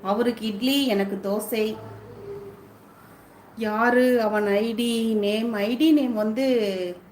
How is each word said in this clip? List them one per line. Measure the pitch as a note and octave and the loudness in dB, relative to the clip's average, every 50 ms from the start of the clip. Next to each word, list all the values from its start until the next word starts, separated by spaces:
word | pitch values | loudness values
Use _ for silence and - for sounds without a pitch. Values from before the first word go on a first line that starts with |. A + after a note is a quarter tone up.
அவருக்கு | - F#3+ G#3 A3+ A#3+ A#3+ A3+ - A3 | -2 -2 0 0 0 -2 -2 -4 -6
இட்லி, | A3 G3+ G3 A#3+ B3+ C#4 C#4+ C#4 | -6 -6 -2 0 2 2 2 2
எனக்கு | B3+ G#3 G3+ G3 G3 G3+ F#3+ | 2 0 0 0 -2 -4 -6
தோசை. | - G3 G3+ G#3+ G#3+ - B3 A3 G#3+ A3 G#3+ - - - - - - - - - - G4+ G4+ G4+ G4+ G4+ G4+ - - - - - - - - - - - - - - - - - - - - | -4 -4 -4 -4 -4 -4 -2 -2 0 -2 -2 -8 -12 -16 -16 -16 -18 -18 -18 -16 -14 -14 -14 -14 -14 -16 -18 -20 -20 -20 -20 -20 -20 -20 -20 -20 -20 -20 -20 -20 -20 -20 -20 -20 -20 -20 -10
யாரு | A3+ A3+ G#3+ G#3+ A3 A#3 B3 B3 B3 B3+ B3+ B3 A#3+ | -6 -4 -2 0 2 2 4 4 6 4 6 4 4
அவன் | A3 G#3 G#3+ G#3 G#3 | 2 2 2 0 2
ஐ | G#3 G3+ G3+ A3 A#3 A3+ | 2 2 2 2 0 -2
டி | G#3+ A#3+ A#3+ A#3 A3+ A3+ A3+ A3 | -2 0 0 0 0 0 2 2
நேம்? | G#3+ G3+ G3+ G#3 A3 A3+ A#3+ | 2 2 0 0 0 -2 -2
ஐ | A3+ G3+ G3+ A3 B3+ | -2 -2 -2 -2 0
டி | B3 D#4 D#4+ | 2 4 6
நேம் | D#4 D4 C4 B3 A#3 | 6 4 4 2 0
வந்து | G#3+ G#3+ G#3+ A3 B3 C4+ C4 B3+ A#3 G#3+ G3+ F#3+ F#3 F3+ F3+ F3+ F3+ - - | 0 -2 -2 0 0 0 2 2 2 2 0 -2 -4 -4 -6 -8 -10 -16 -20